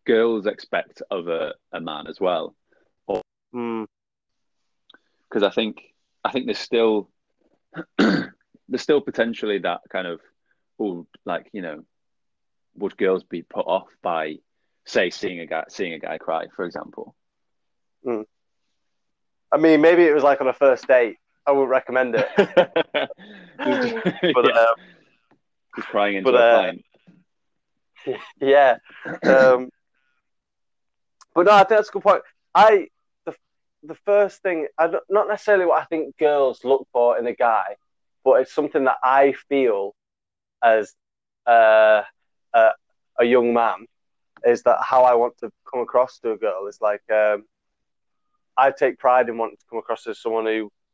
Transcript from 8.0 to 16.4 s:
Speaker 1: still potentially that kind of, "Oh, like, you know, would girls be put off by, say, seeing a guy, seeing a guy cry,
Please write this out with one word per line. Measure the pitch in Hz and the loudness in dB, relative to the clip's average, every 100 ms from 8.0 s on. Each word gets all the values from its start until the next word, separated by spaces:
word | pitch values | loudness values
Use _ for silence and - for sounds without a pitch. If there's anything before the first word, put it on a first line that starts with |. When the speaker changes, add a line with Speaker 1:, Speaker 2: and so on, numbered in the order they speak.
| 214 190 - _ _ _ - 123 | 0 0 -6 _ _ _ -10 -6
Speaker 1:
still | - 147 | -2 -2
potentially | - - 117 113 110 101 | -2 -4 -4 -4 -4 -4
that | 87 87 _ | -4 -8 _
kind | 95 90 | -10 -8
of, | 82 _ _ _ _ _ - | -12 _ _ _ _ _ -8
"Oh, | 107 87 85 _ | -8 -8 -14 _
like, | - 85 - | -10 -10 -10
you | 101 | -14
know, | 87 76 - _ _ _ _ _ _ _ _ - | -14 -14 -20 _ _ _ _ _ _ _ _ -12
would | 98 - | -10 -4
girls | 95 95 | -2 -2
be | - 87 | -6 -14
put | - 104 - | -10 -8 -4
off | 95 - _ | -6 -6 _
by, | 95 80 78 76 _ _ _ _ - | -8 -6 -8 -12 _ _ _ _ -6
say, | 120 92 | -4 -4
seeing | - 98 87 | -4 -10 -10
a | 82 | -10
guy, | 80 - | -10 -10
seeing | - 90 | -10 -10
a | 80 | -10
guy | 82 80 | -12 -12
cry, | - 82 | -8 -8